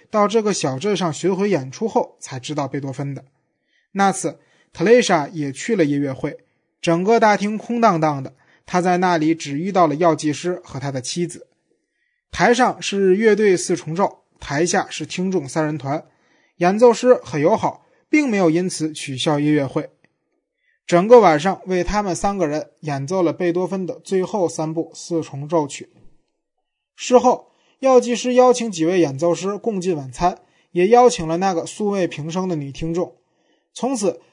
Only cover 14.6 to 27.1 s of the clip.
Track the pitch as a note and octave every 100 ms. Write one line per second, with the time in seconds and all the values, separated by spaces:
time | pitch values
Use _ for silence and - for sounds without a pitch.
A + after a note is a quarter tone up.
14.6 | F3 G3+ - - D3+ - F#3 F#3 C#3 E3
15.6 | D3+ D3+ C3+ D#3 - _ _ _ _ -
16.6 | F3 G#3+ A#3+ A3+ B3+ B3+ - D#3 D#3+ G#3+
17.6 | D#3+ - _ _ _ D4+ C#4 G3+ E3+ E3
18.6 | F3+ - D#3 D3+ - B2+ E3 D3 D3 D3+
19.6 | C#3 D#3+ - _ _ _ _ _ _ _
20.6 | _ _ - F3 G#3 A#3+ F#3 D3 F#3 F3+
21.6 | F#3 F#3 F3 G#3 G3+ D#3+ G3+ G3+ D#3 D3+
22.6 | - _ D#3 C#3 C#3 F#3+ E3 F#3+ F3 E3+
23.6 | F3+ F#3+ F3 E3 - F#3+ F3+ G#3+ E3 -
24.6 | D#3 D#3+ - - - E3+ - C#3 D3 E3+
25.6 | C#3+ - - _ - _ _ _ _ _
26.6 | _ _ _ - -